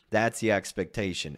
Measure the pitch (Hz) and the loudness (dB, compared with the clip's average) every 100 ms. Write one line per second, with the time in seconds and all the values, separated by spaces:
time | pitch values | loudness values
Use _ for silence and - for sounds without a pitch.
0 | _ 107 113 - 110 101 - - 90 - | _ 2 2 2 2 2 0 -4 -4 -2
1 | 98 85 73 | -2 -4 -8